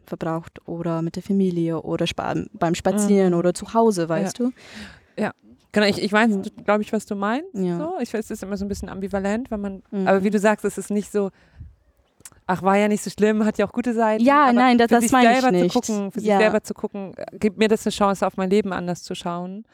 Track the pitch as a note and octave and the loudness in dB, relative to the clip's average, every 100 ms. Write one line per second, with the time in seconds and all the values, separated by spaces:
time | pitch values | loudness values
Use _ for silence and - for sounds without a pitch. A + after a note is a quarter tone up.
0 | - E3+ E3+ D#3+ E3 - - E3+ E3+ E3 | -8 -8 -6 -6 -8 -18 -12 -8 -4 -4
1 | E3 F3+ - G3 F#3+ F3 E3 D#3+ - E3 | -4 -6 -2 0 2 0 -2 -4 -4 -4
2 | E3+ - - D#3 - - E3 E3+ - G3+ | -4 -4 -4 -4 -6 -4 -2 0 0 2
3 | G3+ G3+ F#3+ E3+ F3 F3 G3+ A3+ A3+ F#3 | 4 4 4 2 0 -2 -2 2 4 2
4 | D#3+ E3 F#3+ - B3 - - A3 G#3 - | 0 -2 -2 -2 -4 -4 -14 -20 -20 -20
5 | _ - G#3 - G#3+ A#3+ _ G3+ G#3 G3+ | _ -6 -6 -6 _ -20 _ 0 2 2
6 | G3+ G#3 A#3 G3 G3+ - - G#3+ G#3 A3 | 0 2 2 0 -4 -8 -2 0 0 -4
7 | - G3+ G3+ B3 F#4+ G#3+ F#3 F3 D#4 F#4 | -4 -6 -4 -4 -6 -6 -4 -4 -4 -6
8 | B3 G#3+ - G#3+ F#3+ G3+ G3+ G3+ F#3+ F#3+ | -6 -6 -8 -10 -8 -8 -6 -8 -10 -10
9 | F#3+ G3 G3 G#3+ C4 G#3+ G3+ F#3+ - G3+ | -6 -4 -2 -4 -6 -8 -8 -10 -10 -4
10 | F#3+ G3 G3 G#3 G3+ G#3 G3+ - - G#3 | 2 2 2 2 2 0 -2 -6 -4 -4
11 | G3 G#3 G3 - _ - - _ _ _ | -2 -2 -4 -6 _ -20 -20 _ _ _
12 | _ _ - _ - F3 F#3 G3+ G#3 G#3 | _ _ -20 _ -6 -2 2 2 2 0
13 | - - G#3 G#3+ G#3+ G#3+ G3+ - B3+ A3+ | -4 0 2 2 0 0 -2 -2 -2 0
14 | A3 G#3+ A#3+ C#4+ C#4 A#3+ B3+ B3 A#3 A#3 | 0 2 4 4 6 6 6 6 4 4
15 | A3+ C4 A#3 B3+ B3+ F3+ F3 B3 - G#3+ | 4 6 6 6 4 2 2 0 -2 -4
16 | G3 - G#3+ G3+ G#3+ G#3+ - G#3 G#3+ G3+ | -4 -4 0 4 4 2 -4 -8 -10 -10
17 | F#3+ - - - G#3+ F#3 G#3+ A3 A3 - | -12 -14 -16 -2 -2 2 2 2 -2 0
18 | G3+ G3 F#3+ - F#3 G3+ G3 F3+ F3 F3 | 0 0 -2 -2 0 0 0 -4 -6 -8
19 | - F3+ F3+ F3 F3+ G3 A3+ | -8 -10 -8 -8 -10 -12 -14